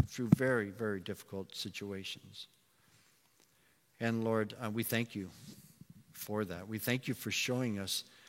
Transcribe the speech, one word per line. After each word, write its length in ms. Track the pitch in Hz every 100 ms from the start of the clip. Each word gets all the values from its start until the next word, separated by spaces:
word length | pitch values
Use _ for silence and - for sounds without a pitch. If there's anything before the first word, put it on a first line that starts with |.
| -
through 220 | - 117 -
very, 340 | 131 123 101
very 280 | 98 107 98
difficult 560 | 87 95 - 98 95 -
situations. 920 | 104 - 101 98 98 - 98 - - _ _ _ _ - - _ _ _ _ _ _ _ _ -
And 220 | 117 113
Lord, 300 | 113 110 107 107
uh, 80 | 113
we 140 | 110
thank 320 | 110 117 117 104
you 140 | 92 - - - - - - - -
for 300 | - - 104 95
that. 220 | 85 98
We 100 | 110
thank 300 | - 127 131
you 60 |
for 180 | 113 110
showing 480 | - - 123 123 101
us 260 | 98 - - -